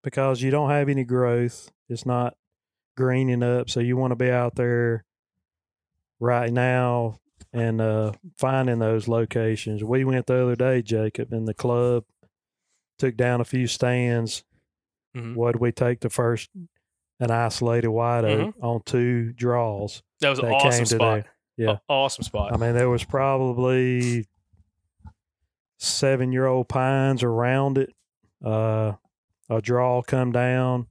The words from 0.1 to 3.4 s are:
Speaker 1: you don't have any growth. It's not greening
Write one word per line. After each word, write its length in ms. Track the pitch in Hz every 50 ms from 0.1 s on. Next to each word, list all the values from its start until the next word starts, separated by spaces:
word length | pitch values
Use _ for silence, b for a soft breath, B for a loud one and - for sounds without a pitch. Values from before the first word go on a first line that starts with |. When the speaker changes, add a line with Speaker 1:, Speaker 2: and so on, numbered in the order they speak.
| - 139 135 135 131 117
Speaker 1:
you 80 | 127 131
don't 200 | 139 147 151 139
have 180 | 143 147 143 139
any 160 | 143 135 127
growth. 680 | 120 127 127 123 120 120 120 120 120 - - - - _ _ _ _
It's 180 | 120 113 -
not 300 | 127 123 123 123 120 - _ _ _ _ _ _ _ _ _ _ _ _
greening 460 | - 131 127 127 131 131 131 123 120